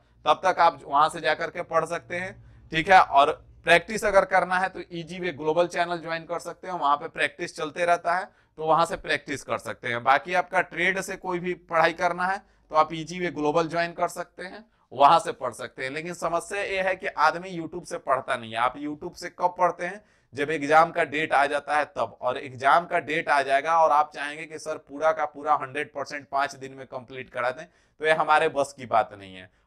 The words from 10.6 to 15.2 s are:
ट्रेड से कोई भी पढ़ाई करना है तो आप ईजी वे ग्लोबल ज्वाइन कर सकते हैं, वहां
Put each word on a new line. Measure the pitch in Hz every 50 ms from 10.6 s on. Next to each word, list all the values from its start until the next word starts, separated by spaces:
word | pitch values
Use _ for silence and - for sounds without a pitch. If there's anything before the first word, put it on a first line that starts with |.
ट्रेड | 170 - - 165 175 190 185 190
से | 185 - 190 -
कोई | - 185 180 175
भी | 175 180 180 170 _
पढ़ाई | - 170 165 160 165 165
करना | 170 185 170 175 175 180
है | 185 190 208
तो | - _ _ _ _ - 151
आप | 156 160 165
ईजी | 165 160 156 156 175 180
वे | 175 175
ग्लोबल | 139 151 147 147 151 170 165 156
ज्वाइन | 160 170 170 170
कर | 165 180 175 170
सकते | - 175 175 - _ -
हैं, | 180 185 190 208 226 _ _ _ _ _
वहां | 113 127 - 143 165 160